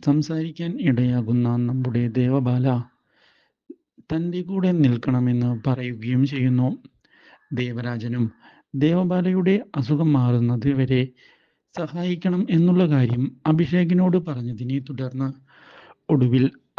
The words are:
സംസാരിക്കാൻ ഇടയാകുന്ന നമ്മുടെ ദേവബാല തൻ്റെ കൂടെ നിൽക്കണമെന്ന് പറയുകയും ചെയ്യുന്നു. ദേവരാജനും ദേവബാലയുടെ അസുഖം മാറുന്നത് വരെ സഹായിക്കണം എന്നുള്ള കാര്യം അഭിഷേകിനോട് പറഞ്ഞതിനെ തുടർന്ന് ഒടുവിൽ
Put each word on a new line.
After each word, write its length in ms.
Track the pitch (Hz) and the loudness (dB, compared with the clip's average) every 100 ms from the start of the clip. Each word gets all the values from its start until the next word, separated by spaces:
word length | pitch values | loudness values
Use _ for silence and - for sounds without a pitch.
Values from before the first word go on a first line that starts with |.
| 143 | 0
സംസാരിക്കാൻ 640 | 147 147 160 165 156 170 262 165 | 0 0 -4 -6 -6 -8 -2 0
ഇടയാകുന്ന 600 | 120 123 123 110 120 120 120 120 | 2 0 0 0 0 0 0 -2
നമ്മുടെ 340 | 131 127 117 120 123 | -2 -2 -2 -2 0
ദേവബാല 480 | 123 139 123 123 131 120 - _ _ _ _ _ _ _ - - _ _ - | 0 0 0 0 0 0 -4 _ _ _ _ _ _ _ -20 -20 _ _ -6
തൻ്റെ 300 | 160 175 180 175 | -4 -4 -4 -4
കൂടെ 220 | 196 180 175 | -2 0 4
നിൽക്കണമെന്ന് 680 | 135 117 - 127 123 123 120 113 131 | 4 2 0 0 0 0 0 -2 -2
പറയുകയും 560 | 127 123 113 113 127 135 | -2 -4 -8 -2 0 0
ചെയ്യുന്നു. 360 | 139 127 123 127 254 - _ _ _ - _ - 123 | 0 0 2 0 -2 -12 _ _ _ -20 _ -10 -6
ദേവരാജനും 640 | 123 117 120 117 117 123 113 - - _ _ 135 | -6 -6 -6 -6 -6 -2 -4 -4 -20 _ _ 0
ദേവബാലയുടെ 680 | 151 175 180 180 180 185 180 202 - 147 | 2 2 0 0 0 0 2 0 -2 -4
അസുഖം 300 | 117 151 160 139 | 0 2 2 4
മാറുന്നത് 500 | 123 120 120 120 143 135 | 4 2 2 0 0 0
വരെ 220 | 131 127 127 _ _ _ _ _ _ | 0 0 -2 _ _ _ _ _ _
സഹായിക്കണം 680 | 180 156 175 180 170 185 180 202 165 | -10 -8 -6 -4 -2 -2 0 0 2
എന്നുള്ള 280 | 175 180 170 | 4 4 4
കാര്യം 300 | 139 120 123 135 - 160 | 4 2 0 -4 -4 0
അഭിഷേകിനോട് 680 | 160 147 180 170 180 180 180 170 | 0 2 0 2 2 2 0 -2
പറഞ്ഞതിനെ 500 | 123 120 110 123 139 135 | -8 -8 -8 -6 -6 -6
തുടർന്ന് 420 | 131 127 131 135 - _ _ - - - - - | -8 -8 -4 -6 -8 _ _ -20 -20 -20 -10 0
ഒടുവിൽ 340 | 147 127 127 135 - _ | 2 4 4 2 -2 _